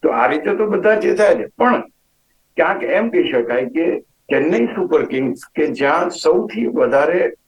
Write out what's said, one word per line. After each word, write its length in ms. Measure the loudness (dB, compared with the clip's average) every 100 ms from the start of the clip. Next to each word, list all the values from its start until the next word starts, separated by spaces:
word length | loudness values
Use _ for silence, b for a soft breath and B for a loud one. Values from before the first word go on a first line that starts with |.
તો 80 | -2
આ 160 | 0 0
રીતે 300 | 0 -2 -2
તો 100 | 0
બધા 300 | 0 2 2
જ 100 | 0
એ 100 | 2
થાય 200 | 2 2
છે. 100 | -2
પણ 360 | _ 0 0 -4 _ _ _ _ _ _ -2
ક્યાંક 280 | -2 0
એમ 260 | -2 0 0
કહી 220 | 0 0
શકાય 340 | 0 0 -2 -2
કે 340 | -2 -2 -2
ચેન્નઈ 680 | -8 _ _ 0 2 0 0
સુપર 400 | -2 0 0 0
કિંગ્સ 340 | -2 -2 -4 -10 -4
કે 120 | -2
જ્યાં 420 | 0 0 0 -2
સૌથી 560 | -2 2 2 0 -4 -4
વધારે 680 | 0 2 2 2 2 -2 -4